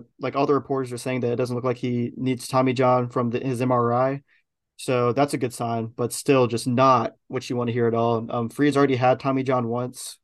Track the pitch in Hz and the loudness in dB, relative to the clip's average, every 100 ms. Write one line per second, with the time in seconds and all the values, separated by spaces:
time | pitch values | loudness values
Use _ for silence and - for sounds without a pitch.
0 | 120 _ 131 135 147 139 127 135 127 120 | -6 _ -6 -2 0 0 0 -4 -4 -6
1 | 131 127 120 120 123 120 127 123 123 120 | -6 -2 -2 -2 -2 -2 -4 -4 -4 -2
2 | 120 - 131 123 - 131 131 127 127 127 | -4 -4 -4 -4 -2 0 2 2 2 2
3 | 123 131 120 120 135 120 127 123 117 120 | 0 -2 -2 -2 -4 -2 0 2 2 2
4 | 131 139 - _ _ _ _ - - 123 | 0 -2 -10 _ _ _ _ -10 -2 2
5 | 120 120 143 135 127 - 120 117 113 - | 2 2 0 0 -4 -4 -4 -4 -6 -4
6 | 117 - - 135 120 113 131 123 135 120 | -6 -2 2 4 4 0 -2 4 6 4
7 | 113 - _ 131 - 120 120 120 117 113 | 2 -8 _ -8 -4 -4 -2 0 2 2
8 | 117 113 117 123 117 - 147 139 139 127 | 2 0 -2 -6 -4 0 2 4 4 4
9 | 117 127 139 135 131 127 113 120 123 - | 4 2 0 -2 0 0 0 -4 -6 -10
10 | - - | -16 -16